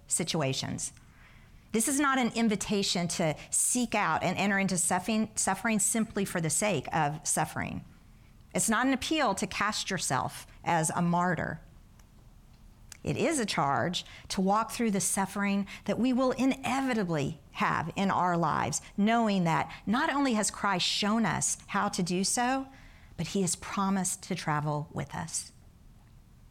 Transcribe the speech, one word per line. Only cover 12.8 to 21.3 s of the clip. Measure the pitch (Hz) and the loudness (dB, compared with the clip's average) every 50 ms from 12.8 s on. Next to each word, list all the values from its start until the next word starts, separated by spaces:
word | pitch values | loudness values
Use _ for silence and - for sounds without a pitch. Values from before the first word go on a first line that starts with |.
| - - - - - | -20 -20 -16 -8 -4
It | - 151 | -2 0
is | 117 180 294 339 277 | 0 0 0 0 0
a | 220 | -2
charge | 196 - - 147 139 139 120 - 170 180 - - - - - - - | -2 0 0 2 2 2 2 2 0 -2 -4 -6 -10 -14 -16 -12 -6
to | - - | -2 0
walk | 185 190 202 220 226 226 - | 2 2 2 2 0 -2 -2
through | - 240 226 | -2 0 0
the | 196 196 | 0 0
suffering | 190 - - 202 190 185 - 208 202 202 196 202 196 - - - - | 0 0 0 0 -2 -2 -2 -2 0 0 2 0 -2 -4 -8 -8 -4
that | - - - | -2 0 2
we | 226 262 254 | 2 2 4
will | 240 262 254 - | 4 2 2 2
inevitably | - 254 269 - - - - 247 269 269 254 247 220 202 170 165 147 139 147 165 - - - - | 2 2 2 2 0 -2 -2 -2 0 0 0 0 0 0 0 0 0 0 -2 -4 -8 -14 -12 -4
have | - 208 170 156 - 156 160 - | -2 0 0 0 0 -2 -4 -2
in | - 196 190 | 0 0 2
our | - 120 175 180 175 | 2 2 2 2 2
lives, | 170 170 147 147 - - - 160 - - - - | 2 2 2 2 0 0 -2 -2 -4 -6 -6 -2
knowing | - 202 214 226 233 226 214 196 190 175 | 0 2 4 4 4 4 2 2 2 2
that | 165 156 151 - - - - - | 2 2 2 0 -2 -8 -8 -4
not | - 208 262 311 330 262 | -2 0 2 2 2 2
only | 285 285 269 226 | 2 2 2 2
has | 214 196 - | 2 0 -2
Christ | - - - 202 190 180 - | -2 -2 0 0 2 2 0
shown | - - - 208 202 220 233 220 | 0 0 0 0 2 2 2 2
us | 170 | 2